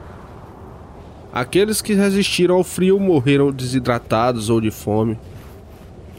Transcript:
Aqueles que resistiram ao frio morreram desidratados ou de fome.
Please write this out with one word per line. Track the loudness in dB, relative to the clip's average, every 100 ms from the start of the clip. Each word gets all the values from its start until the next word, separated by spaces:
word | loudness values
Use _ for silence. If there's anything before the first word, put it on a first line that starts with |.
| -18 -18 -18 -18 -20 -20 -20 -20 -20 -20 -20 -20 -10
Aqueles | -6 0 2 2 0
que | 0
resistiram | 2 4 2 0 2 4 4
ao |
frio | 2 0 2 4
morreram | 4 2 4 4 2
desidratados | 0 -2 -2 0 -2 0 2 2 0 2
ou | 2
de | 2
fome. | -4 -2 0 0 -2 -10 -18 -18 -20 -20 -20 -20 -20 -20